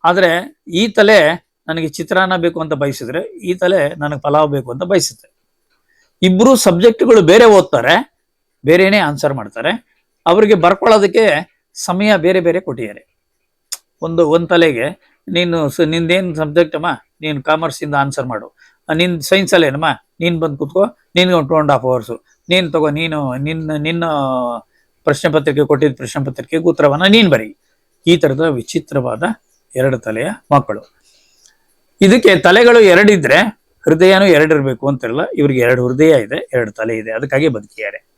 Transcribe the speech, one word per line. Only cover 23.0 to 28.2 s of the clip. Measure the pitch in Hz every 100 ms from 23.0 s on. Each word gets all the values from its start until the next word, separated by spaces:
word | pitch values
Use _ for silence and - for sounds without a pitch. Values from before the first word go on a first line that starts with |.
| 165 156 135 127
ನಿನ್ನ, | 147 160 156
ನಿನ್ನ | 151 151 170 170 151 135 127 123 117 _ _ _ _
ಪ್ರಶ್ನೆ | - 143 175
ಪತ್ರಿಕೆ | 156 156 143 143
ಕೊಟ್ಟಿದ್ದ | 143 156 135
ಪ್ರಶ್ನೆ | 123 147
ಪತ್ರಿಕೆಗೆ | 135 127 123 165
ಉತ್ತರವನ್ನ | 165 151 147 143 190
ನೀನ್ | 220 196
ಬರಿ. | 127 110 - _ _ _ _ -
ಈ |
ತರದ | 170